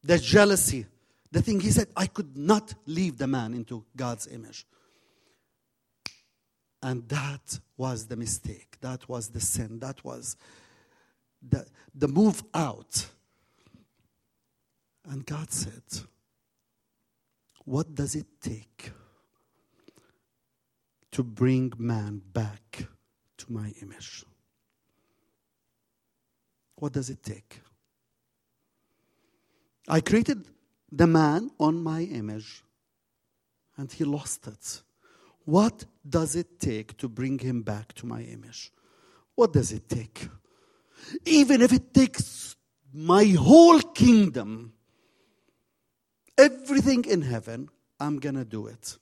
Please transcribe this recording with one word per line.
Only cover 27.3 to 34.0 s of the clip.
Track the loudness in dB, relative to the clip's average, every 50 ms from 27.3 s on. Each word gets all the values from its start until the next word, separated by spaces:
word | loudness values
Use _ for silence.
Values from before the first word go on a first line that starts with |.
| -16 -16 _ _ -20 -20 _ _ _ _ _ _ _ _ _ _ _ _ _ _ _ _ _ _ _ _ _ _ _ _ _ _ _ _ _ _ _ _ _ _ _ _ _ _ _ _ _ _ _ _ _
I | 0 0 0
created | 2 4 2 2 2 0 -4 -4 -8 -20 _ _ _ _ _ _ _ _
the | 2 2 4
man | 4 6 4 4 4 2 0 -4 -6 _ _
on | 0 0 0 -2
my | -4 -6 -6 -6
image, | -8 -8 -8 -10 -10 -10 -10 -12 -14 -16 -20 -20 _ _ _ _ _ _ _ _ _ _ _ _ _ _ _ _ _ _ _ _ _ _ _
and | -16 -16 -16
he | -6 -6